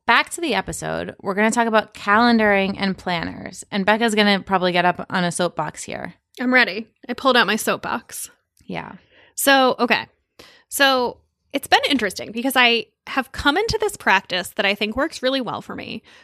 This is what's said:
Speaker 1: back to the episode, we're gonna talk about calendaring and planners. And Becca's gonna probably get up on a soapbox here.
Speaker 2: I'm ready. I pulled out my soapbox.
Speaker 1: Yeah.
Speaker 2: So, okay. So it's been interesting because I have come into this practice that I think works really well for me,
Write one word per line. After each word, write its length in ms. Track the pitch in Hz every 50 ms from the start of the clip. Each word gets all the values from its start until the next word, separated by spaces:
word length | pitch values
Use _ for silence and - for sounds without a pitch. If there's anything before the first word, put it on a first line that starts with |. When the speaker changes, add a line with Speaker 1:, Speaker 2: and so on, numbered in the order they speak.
| _
Speaker 1:
back 240 | - 233 262 302 -
to 100 | - -
the 120 | 339 320 214
episode, 600 | 190 185 - 160 - 156 80 80 82 87 - - -
we're 120 | - 196 185
gonna 160 | 196 214 226
talk 160 | 220 240 233
about 280 | 226 220 220 208 214 -
calendaring 840 | - - 208 202 214 240 240 233 226 214 208 202 196 190 190 196 -
and 200 | 196 190 185 -
planners. 640 | - 190 180 165 165 - - - - - - - - -
And 140 | - 208 190
Becca's 300 | 190 214 220 233 233 214
gonna 260 | 214 208 208 202 190
probably 320 | 180 - 196 185 180 180 175
get 100 | 180 175
up 220 | 180 175 - - -
on 140 | - 190 175
a 80 | 175
soapbox 520 | 170 - 180 170 - - 156 156 - - -
here. 300 | - - - - - 175 _ _ _ _ -
Speaker 2:
I'm 120 | 254 247 254
ready. 340 | 254 240 190 175 208 226 - _ _ - -
I 60 | -
pulled 240 | - - 254 247 240
out 100 | 208 180
my 80 | 208
soapbox. 760 | 220 - - 196 - - - - 233 - - - - - - _ _ _ _ _ _ _
Speaker 1:
Yeah. 300 | - 185 - - - - - _ _ _ _ _ _ _
Speaker 2:
So, 400 | - - 277 277 269 262 254 - -
okay. 280 | 226 247 226 - 113 - _ _ _ _ _ - - - - _ _ _
So 540 | - - 285 269 269 254 247 233 - - _ _ _ _ _ _ -
it's 140 | 277 - -
been 120 | 359 427 - -
interesting 420 | 294 247 220 190 - - - -
because 220 | 208 233 233 269 254
I 320 | 262 247 240 233 233 - - _ _ _ -
have 240 | - 277 247 -
come 260 | - - - 294 285 359
into 180 | 427 453 - 440
this 160 | - 415 - -
practice 520 | - 226 196 190 - - 175 180 180 -
that 180 | - - 202 196
I 80 | 202
think 200 | 202 220 208 220
works 280 | 254 285 320 - - -
really 180 | 254 262 269
well 220 | 247 185 143 - -
for 120 | - -
me, 280 | - - - - - - - - -